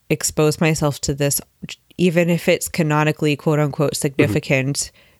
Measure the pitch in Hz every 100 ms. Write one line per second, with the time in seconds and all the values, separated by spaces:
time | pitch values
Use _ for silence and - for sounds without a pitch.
0 | - 156 - - 151 147 160 156 147 139
1 | - 139 143 - - _ - - _ -
2 | 180 165 170 170 - 170 - - 156 151
3 | 151 151 151 143 165 147 147 135 143 -
4 | 147 135 147 151 - 135 131 143 - _
5 | _ _